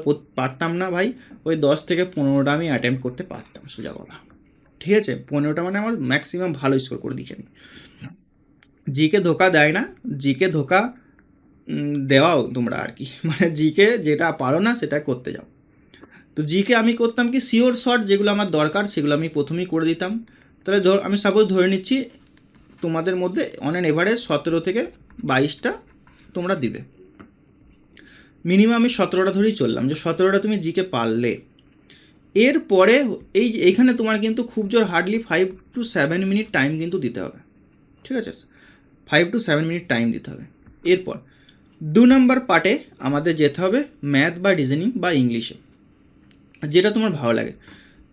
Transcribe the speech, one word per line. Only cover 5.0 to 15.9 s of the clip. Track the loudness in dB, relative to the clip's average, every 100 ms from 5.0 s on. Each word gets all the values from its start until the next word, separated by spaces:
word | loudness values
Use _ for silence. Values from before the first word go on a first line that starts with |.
| 0 -6 -4
পনেরোটা | -2 0 -2
মানে | -4 -4
আমার | -4 -4
ম্যাক্সিমাম | -2 -2 -2 -4 -6
ভালো | -2 0 0
স্কোর | -2 -8
করে | -8
দিয়েছি | -10 -12
আমি। | -16 -18 _ -20 -20 -20 -20 -20 -20 _ _ _ _ _ _ -8
জিকে | 0 2 2
ধোকা | 2 2 4
দেয় | 6 4
না, | 2 -4 -8 -10 -4
জিকে | -2 0 0
ধোকা, | 0 2 2 0 -6 _ _ _ _ _ _ -8
উম, | -6 -4 -4 2
দেওয়াও | 4 4 2 0
তোমরা | -4 -4 -4
আর | -8
কি, | -10 -14 -8
<laughs> |
মানে | -6 0 -2
জিকে | 0 0 4 4 2
যেটা | 0 0 -2
পারো | -2 -2 0
না | 0 0
সেটা | -4 -4
করতে | -4 -6 -8
যাও। | -12 -16 _ _ _ _